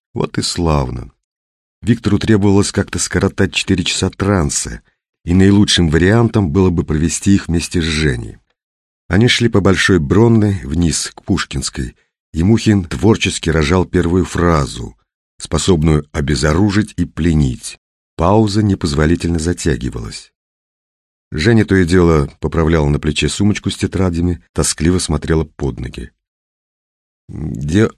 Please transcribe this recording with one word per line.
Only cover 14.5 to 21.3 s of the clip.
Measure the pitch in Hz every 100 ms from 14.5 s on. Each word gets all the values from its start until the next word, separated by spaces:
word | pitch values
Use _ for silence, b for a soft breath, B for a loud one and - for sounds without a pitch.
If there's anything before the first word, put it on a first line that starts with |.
| 80 65 58 57 - _ _ _ _
способную | - 78 - 85 80 76 -
обезоружить | 80 71 69 76 80 104 98 104 -
и | 85
пленить. | - 85 78 69 - - - _ _ _ -
Пауза | 85 107 110 101
непозволительно | 107 95 85 71 78 85 85 85
затягивалась. | 82 87 82 62 62 - 55 - - _ _ _ _ _ _ _ _ _ _